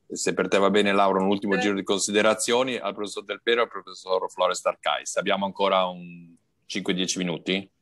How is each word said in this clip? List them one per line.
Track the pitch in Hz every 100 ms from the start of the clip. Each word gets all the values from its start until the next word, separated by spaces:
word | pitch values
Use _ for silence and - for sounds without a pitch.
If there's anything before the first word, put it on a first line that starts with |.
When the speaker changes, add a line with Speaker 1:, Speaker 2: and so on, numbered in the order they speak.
| -
Speaker 1:
se | - -
per | 87 95
te | 98
va | 98
bene | 101 101
Laura, | 98 98 95
un | 95
ultimo | 101 104 95
Speaker 2:
Eh. |
Speaker 1:
giro | 101 98
di |
considerazioni | 95 98 98 104 107 107 - 120 131 120
al | 101 98
professor | 104 107
Del | 101 101
Piero | - 117
e | 110
al |
professor | 98 92 92 92 92 90
Flores | - 92 90 92
Arcais. | - 82 69 67 -
Abbiamo | 92 98 98
ancora | 92 98 95 92
un | 90 87 87 85 85 _ _ -
cinque | 104 95
dieci | 92 92 -
minuti? | 90 78 - 95 98 _